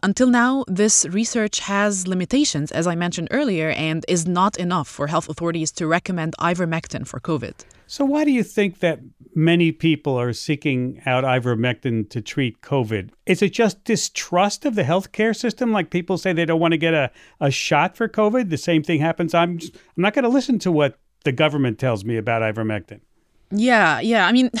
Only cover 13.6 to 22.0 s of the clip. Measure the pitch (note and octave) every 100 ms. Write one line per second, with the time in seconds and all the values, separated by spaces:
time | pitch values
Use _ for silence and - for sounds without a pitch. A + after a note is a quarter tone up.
13.6 | A3 - - A3 - - - F3 G3+ -
14.6 | D4 G#3+ C3 F3+ - - A3 G#3+ B3 -
15.6 | A#3+ G#3+ D#3+ F3 F3 F3+ F#3+ E3 E3 E3
16.6 | E3 D#3+ E3 D#3+ C3+ - - - C#3+ C3
17.6 | - D3+ F3 - A3+ A3 G#3+ B3 G#3 D3
18.6 | - E3 D3+ D#3+ D#3+ D#3+ E3 E3+ E3+ E3+
19.6 | - - _ - G3 C#4 A#3+ C4+ B3 A3
20.6 | F#3 D#3 C#3 - _ _ D3 B2 D#3 C#3+
21.6 | C3 G#2+ C3 A2